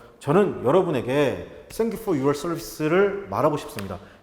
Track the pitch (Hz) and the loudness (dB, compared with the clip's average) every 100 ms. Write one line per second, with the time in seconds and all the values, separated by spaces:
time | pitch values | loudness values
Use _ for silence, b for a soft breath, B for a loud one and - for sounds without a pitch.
0 | B B - 175 185 - 117 180 170 135 | B B 2 4 4 2 2 4 4 0
1 | 110 139 135 92 85 - - - 226 208 | 0 2 2 0 -8 -16 -14 -4 -4 -4
2 | - 151 139 143 170 156 - - 156 180 | -2 0 0 0 -2 -6 -8 -4 0 2
3 | 202 - 95 98 147 147 - - 98 92 | 2 0 -4 0 2 0 -4 -10 -8 -10
4 | B B | B B